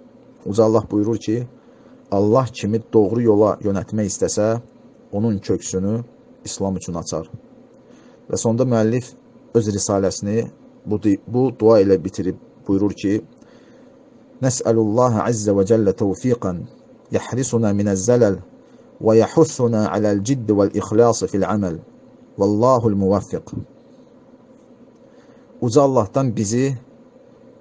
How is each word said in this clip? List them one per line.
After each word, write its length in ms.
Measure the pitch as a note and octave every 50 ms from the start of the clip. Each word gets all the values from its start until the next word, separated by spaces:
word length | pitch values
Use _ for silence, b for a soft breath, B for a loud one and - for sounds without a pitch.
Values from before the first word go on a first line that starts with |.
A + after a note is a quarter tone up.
| - - _ - - - - - -
Uca 180 | - G2+ G#2+ A2
Allah 200 | A2 A2 A2 G#2 -
buyurur 260 | - G#2 G#2 A2 A#2 G#2
ki, 300 | - - G#2+ B2 B2 A#2+ - B B B B B B B B B B -
Allah 340 | G2+ G2 G#2 G#2 A2+ C3 C3 A#2 -
kimi 280 | - - G2+ G#2+ A2 A2 - -
doğru 280 | A2+ G#2 F#2 A2 A#2+
yola 360 | A#2+ A2+ G#2 G2+ A2 G2+ - -
yönətmək 440 | - G2+ G2 F#2+ - - G#2+ G#2+ G#2+
istəsə, 560 | F#2+ - - F#2+ F2 - G#2+ G#2 A2 A2+ A#2+ A#2+ - _ _ - - _ _ - _
onun 260 | - G#2 A2 A#2 G#2 G2
köksünü 640 | - - G2+ F2 - - - F#2 F#2+ G2+ A2 A#2 B2 - - _ _ _ - - _
İslam 340 | - - - G2 G2 F#2+ F#2
üçün 160 | - - E2+
açar. 360 | E2 E2 - E2 D#2 D#2+ - - - - - - - - _ - - B B B B B B B B B -
Və 80 | - -
sonda 280 | - A#2 A2+ A#2 C3
müəllif 460 | B2+ A#2+ A2+ A2 A2 A#2 B2+ A#2+ - - - _ _ _ - _ - -
öz 140 | A#2+ G#2 G#2
risaləsini 760 | G2+ G2 - - G2+ G2 F#2+ F#2 F#2 - G2+ G2+ G#2+ A2+ A#2 - - _ - - - - _
bu 140 | - G#2+ G2+ -
di-, 160 | G#2 G2 - - -
bu 240 | A2+ B2 C3 C3 A2+ -
dua 200 | A2 A2 A#2 G#2+
ilə 160 | F#2+ G2 F#2+ F2+ D#2
bitirib 340 | F#2+ - - F2+ F#2 - - - - - _ - -
buyurur 260 | G2 F#2+ G2+ G2+ F#2
ki, 280 | - - F#2+ G2+ G#2+ - - - B B B B B B B B B B B B B B - _ - - _ - -
"Nəs'alullaha 840 | C3 C3 - - - A2+ A2+ A2+ A2 G#2 G#2 B2 B2+ B2 A2+ G#2 - A2
azza 240 | B2 G#2+ G2+ G#2
və 140 | G2 G2 G2 F#2
cəllə 240 | A2+ A2+ G#2+ G2 F#2
təvfiqan 680 | - A2 G2 F#2 - - B2+ A#2+ A#2 - F#2+ F2 E2+ - - - - - - - - _ _
yahrisuna 640 | A2 G#2 - - - B2 C3+ - - A2+ A2+ G#2 G2+
minəz 320 | G2+ G2+ G#2 G2 F#2+ F#2 A2+
zəlal 300 | B2 A#2+ A#2 G2+ F#2+ F2+ - - - B B B B B B B B -
və 160 | - A2 A2 A2+
yahussuna 680 | A2 - - E3 D#3 - - - B2 A2+ A2+ G#2+ G#2+ E2
aləl 320 | E2 G#2+ G#2+ G#2 G2+ G2+ G2
cidd 260 | A#2 C#3 C3 A2 G#2
vəl 220 | G#2+ G2+ G2+ G2+ -
ixlas 520 | G2+ F#2+ - G#2+ A2 A#2 A#2 A2 - F#2+ -
fil 140 | - G2 F#2
aməl. 340 | E2+ G#2+ G#2 G2+ F2+ D#2+ D#2+ - - - - - - - - - - - -
Vallahul 580 | G2 G2+ G#2 G#2 A#2 C3 C3 A#2 G#2+ A2+ G2+
muvaffiq." 580 | G2 G2 F#2+ G2+ G2 - - - E2 - - - G#2+ G#2+ - - - - _ - - - _ _ - - - - _ _ _ - _ _ _ - _ - - _ _ - B B B B B B B B B B -
Uca 200 | B2 A#2+ A2 D3
Allahdan 540 | C#3 C#3 C3 B2 G#2 G2+ - C3+ C3+ B2+ G2+
bizi 420 | G#2+ A2 F#2+ A2+ B2 C3+ C#3 C3+ A#2 - - - - - - _ - - - - - - - - -